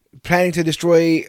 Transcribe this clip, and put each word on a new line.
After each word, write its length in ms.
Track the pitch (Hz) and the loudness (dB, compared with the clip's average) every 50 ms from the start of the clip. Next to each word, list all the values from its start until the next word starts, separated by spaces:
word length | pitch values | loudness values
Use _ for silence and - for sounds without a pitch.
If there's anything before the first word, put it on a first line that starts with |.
| _ _ _ 139 | _ _ _ -14
planning 300 | - - 175 180 180 180 | -6 -2 0 0 0 0
to 100 | 160 175 | -2 -2
destroy. 640 | 165 160 156 - - 175 170 165 165 165 160 151 - | -2 -4 -4 -2 0 2 2 4 4 2 0 -2 -2